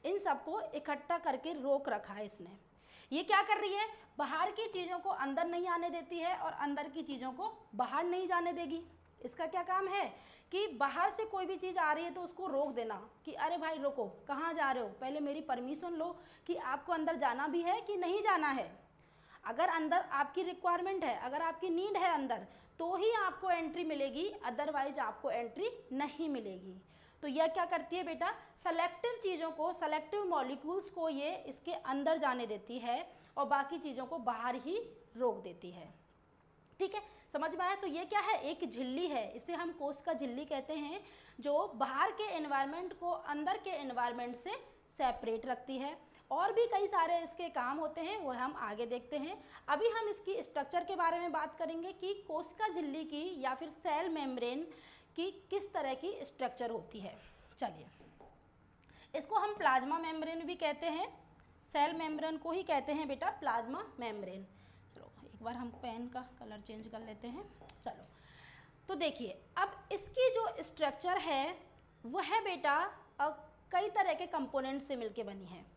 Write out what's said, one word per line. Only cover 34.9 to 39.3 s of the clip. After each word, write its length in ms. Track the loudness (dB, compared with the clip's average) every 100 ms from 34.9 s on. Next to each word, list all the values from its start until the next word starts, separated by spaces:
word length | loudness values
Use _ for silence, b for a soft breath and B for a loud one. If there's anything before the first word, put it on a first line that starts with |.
| -14 -18 0
रोक 200 | 0 0
देती 340 | -8 -12 -12
है। 220 | -12 -16 -18 -20 _ _ _ _ -20 _ -4
ठीक 160 | -2 -2
है, 60 | -10 B B
समझ 220 | -2 -2 2
में 100 | 0
आया? 100 | 0
तो 120 | -2
ये 180 | -2 0
क्या 140 | 0
है, 220 | 2 2
एक 280 | 0 -2 -4
झिल्ली 380 | -2 -2 0 0
है, 260 | 0 -2